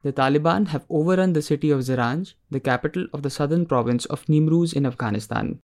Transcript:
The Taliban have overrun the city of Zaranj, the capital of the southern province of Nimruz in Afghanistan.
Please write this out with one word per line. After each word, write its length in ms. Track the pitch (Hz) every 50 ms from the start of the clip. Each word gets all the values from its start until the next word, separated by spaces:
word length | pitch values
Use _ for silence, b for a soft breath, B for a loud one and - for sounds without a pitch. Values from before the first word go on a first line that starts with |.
| -
The 100 | 143 135
Taliban 500 | - 131 135 139 151 151 165 170 190 208 175
have 140 | 151 143 - _ -
overrun 360 | 151 156 170 185 185 185 190 175
the 80 | 151
city 300 | 151 - 156 143 - 151 143
of 40 | 135
Zaranj, 540 | 127 127 131 127 120 117 127 160 190 - - _ _ _
the 80 | - 135
capital 480 | - 139 127 123 - 156 - 180 180 -
of 120 | - 147 139
the 80 | 147 -
southern 300 | - 147 143 160 170 175
province 400 | 165 139 123 113 117 120 123 -
of 200 | - - 143 - - 151
Nimruz 420 | 151 156 156 160 170 170 165 165 139
in 60 | 139
Afghanistan. 720 | 131 120 - 123 110 104 107 107 - - 113 107 - - - _